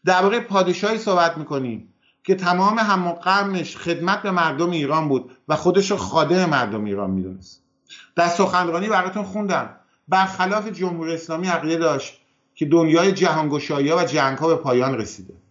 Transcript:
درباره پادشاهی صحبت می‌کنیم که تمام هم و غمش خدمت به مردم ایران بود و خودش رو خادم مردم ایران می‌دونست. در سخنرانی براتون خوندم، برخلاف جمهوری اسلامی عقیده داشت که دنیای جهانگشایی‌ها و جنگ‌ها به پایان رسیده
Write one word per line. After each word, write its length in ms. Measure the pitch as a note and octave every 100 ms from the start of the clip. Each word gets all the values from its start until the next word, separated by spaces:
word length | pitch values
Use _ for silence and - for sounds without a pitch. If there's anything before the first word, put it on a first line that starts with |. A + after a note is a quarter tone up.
درباره 360 | - F#3 G3 A#3+
پادشاهی 580 | A#3+ G3 F3+ F3 G#3 A3+
صحبت 400 | G#3+ F3+ E3+ D#3+
می‌کنیم 500 | C#3+ C#3 B2+ G#2+ - _ _ _
که 100 | -
تمام 440 | F#3+ F3 F3+ G3+ A3+
هم 280 | G#3+ F#3+ F3+
و 60 |
غمش 640 | E3+ F#3 G3 G3 F#3+ D3+ -
خدمت 460 | E3+ D3+ F3 G3+
به 80 | G3+
مردم 400 | F#3 D#3+ C#3+ F3
ایران 380 | E3+ C#3+ D#3 D#3
بود 300 | C3 - - -
و 80 | D3+
خودش 340 | F3 F#3 F#3+
رو 60 | G3+
خادم 540 | - D#3 D3+ F#3 F3
مردم 340 | C#3+ A2+ G#2+
ایران 260 | G#2 G2 G2
می‌دونست. 520 | F#2+ F#2 F#2+ - - _ _ _ - - -
در 120 | E3+
سخنرانی 600 | F3 F#3+ F3+ E3+ E3+ G#3
براتون 340 | G3 F#3 G3
خوندم، 540 | F#3+ G3+ G3+ D#3+ A2 - _ _ -
برخلاف 600 | F#3 F#3+ - F#3 G#3+ G#3+
جمهوری 460 | E3+ F3+ E3+ E3
اسلامی 340 | E3 E3 D#3+ F#3
عقیده 280 | E3 D3+ E3
داشت 440 | E3 C#3 - - _ _ _
که 120 | - D3
دنیای 460 | E3 D#3+ F3 F#3+
جهانگشایی‌ها 840 | F#3 F3+ D#3 D3+ D3 C#3+ D3 C#3 E3
و 80 |
جنگ‌ها 440 | E3 D3 C3+ C3+ D#3+
به 80 | D#3+
پایان 420 | C#3 B2 C3 A#2
رسیده 360 | G#2 - - - _